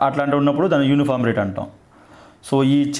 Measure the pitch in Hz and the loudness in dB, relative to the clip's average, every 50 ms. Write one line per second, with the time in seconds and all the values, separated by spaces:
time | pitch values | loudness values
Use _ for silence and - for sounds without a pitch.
0 | - 139 135 143 143 139 139 143 143 147 143 143 170 190 160 143 139 135 139 143 | -2 -2 0 -2 -2 0 0 2 2 2 2 0 0 0 2 2 2 2 2 2
1 | 143 143 131 123 120 117 110 107 101 98 95 98 - - - - _ _ _ - | 0 0 0 0 0 0 0 0 -2 -4 -4 -8 -10 -12 -14 -20 _ _ _ -20
2 | - - - - - - - _ - - - 139 135 135 139 143 143 147 143 - | -20 -20 -20 -20 -20 -20 -20 _ -8 -2 0 0 2 2 2 2 0 0 0 0